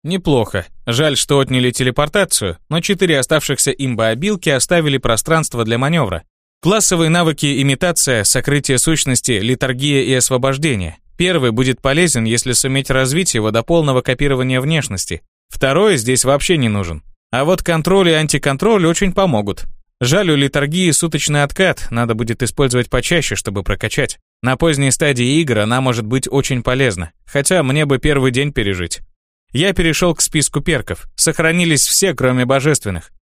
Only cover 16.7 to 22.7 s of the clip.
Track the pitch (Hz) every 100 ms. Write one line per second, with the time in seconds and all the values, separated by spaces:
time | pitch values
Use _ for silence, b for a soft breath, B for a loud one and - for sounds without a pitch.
16.7 | 104 87 76 - - _ 123 147 185 -
17.7 | 165 156 196 180 156 156 143 147 135 202
18.7 | 214 165 170 202 190 190 110 104 92 -
19.7 | - _ _ 123 175 190 147 139 143 143
20.7 | 170 180 143 170 156 - 147 143 - 185
21.7 | 147 - 117 120 110 117 117 123 - 139